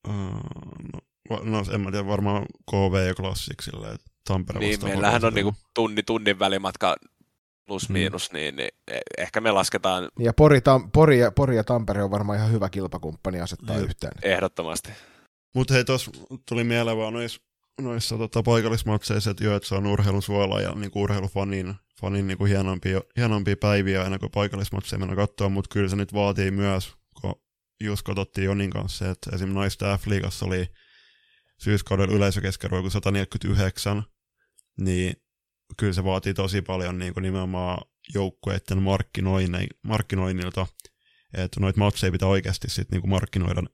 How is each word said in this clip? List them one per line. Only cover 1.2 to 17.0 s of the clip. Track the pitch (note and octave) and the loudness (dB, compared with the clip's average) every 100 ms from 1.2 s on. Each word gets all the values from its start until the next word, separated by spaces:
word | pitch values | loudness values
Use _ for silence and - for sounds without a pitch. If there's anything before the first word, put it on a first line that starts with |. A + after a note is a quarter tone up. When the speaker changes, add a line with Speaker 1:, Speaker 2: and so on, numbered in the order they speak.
| - | -10
Speaker 1:
va-, | A2 | -8
no, | A2 A2 F#2+ | -2 -4 -2
en | G2+ | -4
mä | G2 | -2
tiedä, | G2+ G2 | -4 -2
varmaan | G#2 G2+ G2+ - - - | 0 0 0 -4 -14 -2
K | G2 G2 | 2 2
V | F#2+ F#2 | 2 0
ja | |
Classic | F#2 F#2+ F#2+ - - | -2 -4 -6 -8 -10
silleen, | - - G#1 | -12 -10 -10
et | A1 - _ | -12 -16 _
Tampere | - F#2+ F2+ - | -2 -2 -2 -2
Speaker 2:
Niin, | G#2 | -2
Speaker 1:
vastaan | G#2 G2+ | 0 -2
Speaker 2:
meillähän | G2 G2+ A#2 | 0 2 4
on | |
Speaker 1:
varmaan | A2+ | 4
Speaker 2:
niinku | A2 G2+ G2+ _ | 2 0 -2 _
tunni, | - A2+ G#2+ | -2 0 0
tunnin | G#2 A2+ G#2 F#2+ | 0 2 2 2
välimatka | G2 G2 G2 - F#2+ - _ _ _ _ _ _ - | 2 2 -2 0 0 0 _ _ _ _ _ _ -10
plus | G2 - | -8 -2
Speaker 1:
Mm. | |
Speaker 2:
miinus, | F#2+ E2 F2+ - | 0 0 -2 -8
niin, | E2 D2+ C#2 | -6 -6 -6
niin | A#1 _ - | -8 _ -10
e-, | A#1+ - - | -10 -8 -8
ehkä | F2+ A2 | -4 0
me | A2+ | 2
lasketaan | G2 F#2 G2+ F#2+ F#2 F2 - | 4 2 0 0 0 -4 0
Speaker 3:
Ja | A#2 | 2
Pori, | - D3+ C#3 | 6 8 8
Tam-, | C#3 C3 G#2 | 8 6 6
Pori | D3 D#3 B2+ | 6 8 8
ja, | A#2 | 6
Pori | - C#3 A#2 | 4 2 2
ja | |
Tampere | G#2 A#2+ G#2+ G2+ | 2 0 2 0
on | G2+ | 0
varmaan | G2+ G#2 G#2 | 0 0 0
ihan | A2 | 2
hyvä | A2+ F#2+ | 2 2
kilpakumppani | G2+ F#2 E2+ D#2+ D#2+ F#2+ F2+ | -2 -4 -6 -8 -6 -6 -4
asettaa | E2 E2+ A2+ G#2+ | -6 -8 -4 -2
Speaker 1:
Jep. | |
Speaker 3:
yhteen. | F#2+ - E2 - | -2 -4 -8 -4
Speaker 2:
Ehdottomasti. | G2 F#2 F#2+ - E2 E2+ - - - _ _ _ _ | 0 2 0 -2 -6 -6 -8 -20 -20 _ _ _ _
Speaker 1:
Mut | B2+ B2+ | -2 2
hei, | C3 | 2
tos | B2+ C3 - - - C3 - | 4 -2 -4 -14 -18 -18 -6
tuli | A#2 | -2
mieleen | A#2 A#2 A#2 | 0 0 0
vaan | A2 | -2